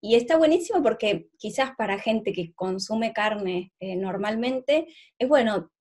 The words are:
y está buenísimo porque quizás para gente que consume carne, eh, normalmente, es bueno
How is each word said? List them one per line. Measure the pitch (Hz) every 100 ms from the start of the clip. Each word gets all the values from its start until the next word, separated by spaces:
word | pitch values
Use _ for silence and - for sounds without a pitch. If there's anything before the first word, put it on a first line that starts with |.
y | 208 233
está | 240 320
buenísimo | 320 349 - 392
porque | 254 220 214 185 - _
quizás | 214 - 262 -
para | 214 196
gente | 226 220 214
que | 185 170
consume | _ 185 190 - 220 226
carne, | 220 214 214 190 180 185 _
eh, | 190 185
normalmente, | 190 190 208 220 240 262 254 302 320 - _ _
es | 262
bueno | 294 226 202 170 _